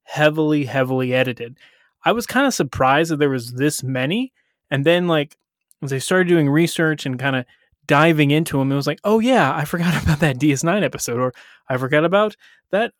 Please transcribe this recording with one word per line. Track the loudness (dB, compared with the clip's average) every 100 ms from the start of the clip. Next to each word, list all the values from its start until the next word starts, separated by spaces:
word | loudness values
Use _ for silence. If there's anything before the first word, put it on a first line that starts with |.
heavily, | -10 0 0 2 0 0 -2
heavily | -2 -2 -2 0
edited. | -2 -2 -6 -12 -16 _ _ _ _
I | -2
was | -2 -2
kinda | 0 0
surprised | 0 -4 0 2 2 0
that | 0
there | 0
was | -2 -6
this | -2 -2 -2
many. | -6 -4 -2 -2 -4 _ _ _ _
And | 0 2
then, | 2 2
like, | 0 -2 -10 _ _ _ _
as | -8
I | -6
started | 0 0 4
doing | 4 4
research | 2 0 0 -2 -2 -6
and | -4
kinda | -2 -4 -6 _ _ _ 0
diving | 4 4 4 2
into | 2 0 -2
'em, | 0
it | 0
was | -2
like, | -4
"Oh | 0 2
yeah, | 2 2 2 0
I | -4
forgot | -2 0
<laughs> | 0
about | 0 0
that | 0 2
D | 0
S | 0
Nine | -2 -2
episode," | -2 -4 -6 -4
or, | -4 -6 -20 _ -6
"I | -4
forgot | 0 0 2
about | 2 0 -4 _ _ _
that | -4 -4